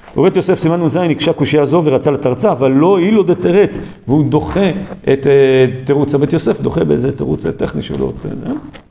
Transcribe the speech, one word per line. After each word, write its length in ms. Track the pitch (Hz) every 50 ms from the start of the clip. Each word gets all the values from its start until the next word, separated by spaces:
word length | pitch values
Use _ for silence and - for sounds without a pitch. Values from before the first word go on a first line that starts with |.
| - - -
ובית 200 | - 147 190 190
יוסף 220 | 190 - - 190 185
סימן 240 | - 160 165 175
נ"ז 140 | 170 151 127
הקשה 360 | 170 180 170 151 - - 165
קושייה 340 | 156 - 151 - 143 151 127
זו 160 | - 139 135 160
ורצה 260 | 151 135 123 - 151
לתרצה, 420 | 143 131 - 131 123 123 - 208
אבל 180 | 175 120 139 135
לא 280 | 131 135 156 180 202 185
היא 140 | 170 196
לא 120 | 220 214 185
דתרץ, 540 | 160 180 - - 175 170 202 202 196 - - - - - - - -
והוא 160 | 131 156 147
דוחה 460 | 127 131 151 - - 151 180 196 185 151 - - - - - - -
את, 140 | 135 135 135
אה, 400 | 143 139 139 135 135 131 131 131 123 117 131 131
תירוץ 300 | 135 143 143 147 143 147
הבית 180 | 135 147 143
יוסף, 280 | 165 160 - 220 214 -
דוחה 240 | - 131 - 170 165
באיזה 320 | 147 147 143 123 139 -
תירוץ, 300 | - - - 76 - -
אה, 60 | 82
טכני 300 | 73 - - - - 76
שלו, 300 | - - 73 67 67 67 65 - -
אה? 260 | 151 - - - - 269 302 - - - - - _